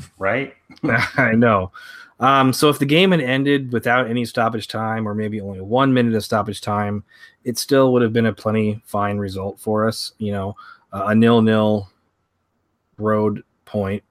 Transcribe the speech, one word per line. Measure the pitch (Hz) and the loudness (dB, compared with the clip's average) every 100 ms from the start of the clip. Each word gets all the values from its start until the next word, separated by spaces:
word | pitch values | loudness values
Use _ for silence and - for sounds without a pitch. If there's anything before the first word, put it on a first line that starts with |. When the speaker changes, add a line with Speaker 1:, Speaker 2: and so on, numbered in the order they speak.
| - - | -16 -6
Speaker 1:
right? | 95 120 135 - _ | -4 -4 -6 -12 _
Speaker 2:
<laughs> | - 139 113 - - | -8 -2 -2 -2 0
I | 123 | 2
know. | 113 120 101 92 - - - - - | 4 4 2 0 -10 -20 -20 -20 -2
Um, | 120 139 131 | 2 4 2
so | 123 151 | 2 2
if | 143 | 2
the | 139 | 2
game | 156 190 | 4 4
had | 175 | 2
ended | 127 131 139 143 131 | 0 -2 0 0 0
without | 117 120 123 117 | -4 0 0 0
any | 120 | -2
stoppage | 117 - 113 113 - | -4 -2 -2 -2 -8
time, | 110 110 110 110 | -6 -4 -4 -4
or | |
maybe | 104 107 107 | -4 -6 -6
only | 98 95 | -8 -10
one | 95 120 135 | -4 0 2
minute | 127 117 | 2 2
of | 110 | 0
stoppage | - 110 107 98 | 0 -2 -2 -6
time, | - 104 104 104 - _ - _ | -4 -4 -2 -6 -10 _ -20 _
it | 127 113 | -8 -6
still | - 139 131 | 0 4 4
would | 123 | 4
have | 117 | 2
been | 117 113 | 2 0
a | |
plenty | 101 110 110 107 104 | -2 -2 0 -2 -4
fine | - 104 101 101 | -6 -4 -2 -4
result | 101 95 98 - | -6 -8 -10 -8
for | 110 107 110 | -4 0 0
us. | - - - | -2 -10 -8
You | 107 | -6
know, | 101 98 104 - - _ | -6 -6 -10 -18 -20 _
uh, | 98 98 | -6 0
a | |
nil-nil | 110 117 117 110 110 107 107 101 _ _ _ _ _ _ _ _ _ _ - | 4 6 6 4 2 2 0 -4 _ _ _ _ _ _ _ _ _ _ -6
road | 107 107 107 107 - _ | -2 2 0 -2 -8 _
point | - 107 98 101 - | -8 -4 -4 -4 -10